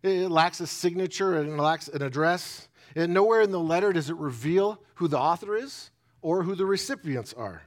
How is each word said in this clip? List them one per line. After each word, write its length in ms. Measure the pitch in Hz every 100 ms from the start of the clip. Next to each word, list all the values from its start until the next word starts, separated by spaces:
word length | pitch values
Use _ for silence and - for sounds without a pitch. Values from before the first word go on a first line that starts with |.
It, 200 | 190 185
it 60 | 185
lacks 320 | 165 170 -
a 60 | 170
signature 720 | - 180 175 185 - 196 165
and 120 | 147
it 60 | 151
lacks 300 | 151 165 -
an 160 | 143
address. 640 | 139 127 160 175 - - - _ - 156
And 180 | 170
nowhere 280 | 180 214 226
in 100 | 208
the 80 | 185
letter 320 | 160 170 202
does 180 | 175 143
it 60 | 165
reveal 680 | 147 120 139 180 202 208 _
who 120 | - 170
the 140 | 135
author 340 | 147 170 202
is 360 | 214 277 - - _ _ _
or 200 | 160 180
who 140 | 175 190
the 100 | 190
recipients 680 | 190 - - 160 127 104
are. 280 | 120 107 82